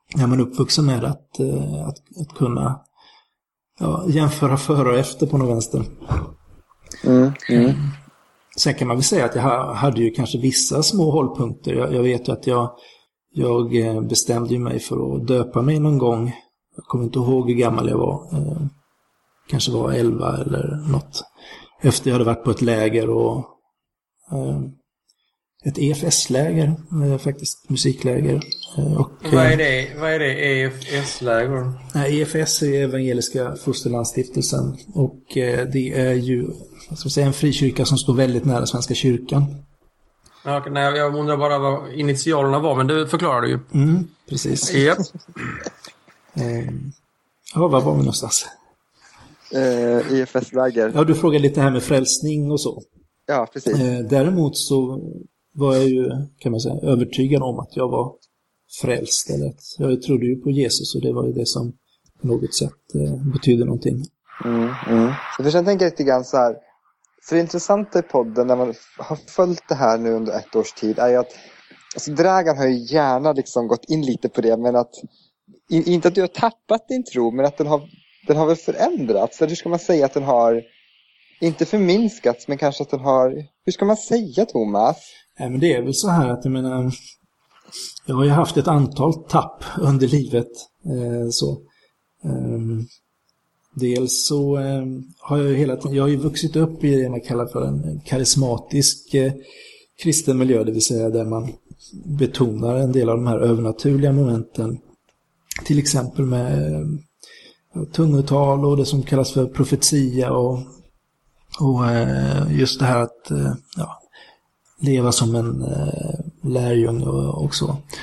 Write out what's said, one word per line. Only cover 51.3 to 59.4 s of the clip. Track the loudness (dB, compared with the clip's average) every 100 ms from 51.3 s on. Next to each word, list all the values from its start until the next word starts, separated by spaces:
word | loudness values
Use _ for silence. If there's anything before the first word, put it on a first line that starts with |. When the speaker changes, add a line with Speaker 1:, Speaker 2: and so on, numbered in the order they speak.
| 4
Speaker 1:
lite | 2 4
här | 2
med | 2
frälsning | 2 2 2 0 -2 -2 -2
och | -2
så. | -4 -8 -14 _ _ _ -4
Speaker 2:
Ja, | -2 -2
precis. | -4 -2 0
Speaker 1:
Eh, | 0 -2
däremot | 0 2 2 2 0 -2
så | 0 0 0 -4 -10 -14 -18 _ _
var | -2 2 4
jag | 4
ju, | 2 0 -4 -8 _
kan | -4
man | -2
säga, | -4 -2
övertygad | 2 2 2 0 2 0
om | 0 -6
att | -8 -4
jag | -2
var | -2 -6 -10 _ _ _ _ _ -6
frälst, | -4 -4 -2 -4 -4
eller | -4